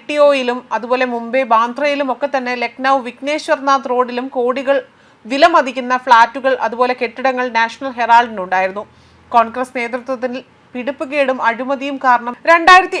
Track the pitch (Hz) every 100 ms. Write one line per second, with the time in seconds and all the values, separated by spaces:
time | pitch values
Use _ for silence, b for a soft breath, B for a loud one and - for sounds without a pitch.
0 | - 294 285 277 247 247 247 220 233 254
1 | 254 233 233 262 247 226 233 240 294 285
2 | 277 240 285 269 247 247 233 - 262 269
3 | 240 240 269 302 311 285 269 269 254 247
4 | 247 247 262 269 240 254 254 277 - b
5 | b b 214 277 339 339 262 254 247 254
6 | 262 226 233 277 269 247 220 233 247 254
7 | 233 226 262 254 247 226 226 - 269 240
8 | 233 233 240 214 185 185 190 196 208 b
9 | b b - 240 226 233 254 254 233 247
10 | 240 254 247 247 - _ _ 254 240 277
11 | 294 294 262 254 226 226 254 269 277 269
12 | 262 240 233 240 311 339 339 370 370 349